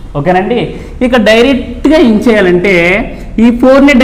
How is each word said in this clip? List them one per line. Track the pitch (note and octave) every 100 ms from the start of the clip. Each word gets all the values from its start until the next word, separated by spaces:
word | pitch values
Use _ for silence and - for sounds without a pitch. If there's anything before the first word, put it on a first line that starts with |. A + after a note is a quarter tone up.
| - C#3+
ఓకేనండి? | C#3+ F3+ G3+ A#3 D3+ - - - B3
ఇక | B3 G#3
డైరెక్ట్గా | A3 B3 C4+ - - C#4 D#4 C4
ఏం | G#3+ B3
చేయాలంటే | G#3+ F#3 F3 G3 F3+ E3+ G3+ C4+ - - -
ఈ | A#3 A#3+
ఫోర్ని | B3+ C#4 C#4 C4